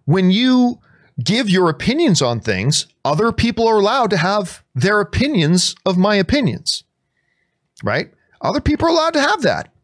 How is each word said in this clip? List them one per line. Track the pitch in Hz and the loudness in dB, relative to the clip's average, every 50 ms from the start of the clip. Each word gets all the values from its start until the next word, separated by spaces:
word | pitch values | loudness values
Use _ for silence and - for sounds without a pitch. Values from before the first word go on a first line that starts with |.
| _ | _
when | 135 156 190 185 180 | 0 0 2 2 2
you | 185 220 247 254 254 254 247 247 247 - _ _ _ _ _ _ _ - 117 | 2 2 2 2 4 4 2 2 0 -4 _ _ _ _ _ _ _ -8 -4
give | - 202 240 269 202 | -2 -2 0 0 0
your | 180 185 185 165 | 2 2 2 2
opinions | 151 - - - 247 320 349 285 175 - 143 | 0 -2 -2 -2 0 2 2 2 2 2 2
on | 120 120 110 | 0 -2 -2
things, | - 113 98 92 101 135 151 - - - _ _ - | -4 -4 -2 -2 0 -2 -2 -2 -4 -8 _ _ -4
other | 135 147 156 220 233 | -2 0 0 0 0
people | 220 - - 233 214 226 226 226 | 0 0 -2 -2 0 0 0 2
are | 220 214 | 2 2
allowed | 196 208 247 277 240 202 | 2 2 2 0 0 0
to | 208 170 | 0 0
have | 156 185 202 214 196 170 - - _ _ - | 0 0 -2 -2 -4 -6 -10 -16 _ _ -6
their | 127 117 196 208 208 | -2 0 2 2 2
opinions | 196 - - - 240 285 302 185 156 151 180 180 - - - - - | 0 -2 -2 -2 -2 0 0 0 2 2 2 2 0 -2 -6 -6 -4
of | 190 185 | -2 0
my | 180 185 208 208 | 2 2 2 2
opinions, | 202 185 - 254 294 254 151 101 - - - - - - _ _ _ _ _ _ _ _ _ _ _ _ _ _ _ _ _ _ - - | 0 0 0 0 0 0 0 -2 -4 -6 -8 -8 -8 -10 _ _ _ _ _ _ _ _ _ _ _ _ _ _ _ _ _ _ -10 -6
right? | 98 110 147 - - _ _ _ _ _ - | -4 -4 -4 -4 -8 _ _ _ _ _ -8
Other | - 135 208 294 | -6 -4 -4 -2
people | - - 302 - 311 330 | -2 -2 -2 0 0 0
are | |
allowed | 339 330 311 330 330 | 0 0 0 0 0
to | 294 | 0
have | 277 302 427 381 254 | 0 0 0 0 0
that. | 156 95 78 - - _ _ | -2 -2 -2 -6 -12 _ _